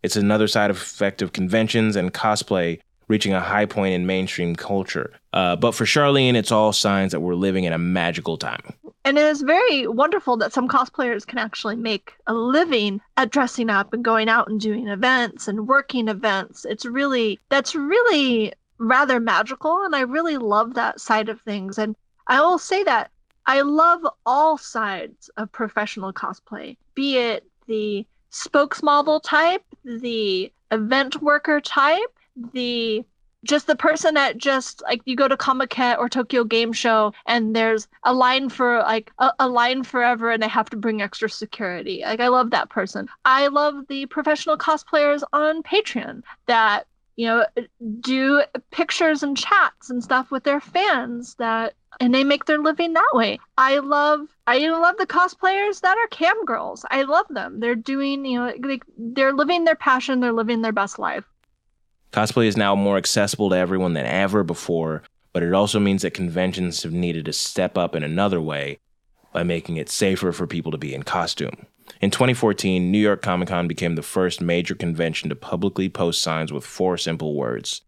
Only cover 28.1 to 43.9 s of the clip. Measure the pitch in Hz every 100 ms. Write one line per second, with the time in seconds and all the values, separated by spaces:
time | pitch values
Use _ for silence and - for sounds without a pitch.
28.1 | _ _ - - 294 285 - 294 285 294
29.1 | 311 - 302 330 370 _ - 254 233 247
30.1 | 226 208 185 190 _ _ 220 214 262 269
31.1 | 302 294 294 294 294 - - 277 339 494
32.1 | _ _ - 233 254 247 240 226 214 247
33.1 | _ _ _ - 294 - 294 330 311 330
34.1 | 311 269 - 277 269 254 - - 247 -
35.1 | 247 269 269 - 262 262 - 247 240 240
36.1 | 262 240 254 226 226 233 226 240 220 208
37.1 | - - 233 220 226 226 220 - _ -
38.1 | 254 247 262 269 - 247 240 - 220 214
39.1 | - 262 - 262 247 240 262 247 254 240
40.1 | 240 226 226 220 226 220 226 226 220 202
41.1 | - 220 - 214 - 202 175 - 185 -
42.1 | 220 247 254 240 - - - 196 202 196
43.1 | - 254 262 285 285 294 285 269